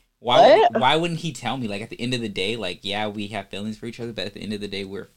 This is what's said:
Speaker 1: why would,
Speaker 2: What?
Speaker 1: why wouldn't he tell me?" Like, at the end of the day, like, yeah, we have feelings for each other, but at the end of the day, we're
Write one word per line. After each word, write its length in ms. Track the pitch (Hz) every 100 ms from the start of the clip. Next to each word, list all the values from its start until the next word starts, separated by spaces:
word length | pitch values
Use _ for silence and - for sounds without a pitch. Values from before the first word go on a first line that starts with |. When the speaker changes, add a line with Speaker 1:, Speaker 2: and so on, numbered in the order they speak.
| _ _
Speaker 1:
why 220 | 113 127
would, 180 | 214 349 -
Speaker 2:
What? 80 | 123
Speaker 1:
why 140 | 123 156
wouldn't 240 | 175 160
he 100 | 165
tell 240 | 135 120 131
me?" 140 | 113
Like, 120 | 98
at 80 | 113
the 120 | -
end 120 | 120
of 60 | 127
the 80 | 113
day, 300 | 98 95 117
like, 220 | 92 87
yeah, 240 | 98 101 107
we 200 | 104 101
have 200 | 107 95
feelings 300 | 98 107 107
for 80 | 120
each 160 | 117
other, 100 | 117
but 140 | 107 95
at 80 |
the 80 | -
end 100 | 98
of 80 | 107
the 80 | 101
day, 160 | 98
we're 240 | 98 101 -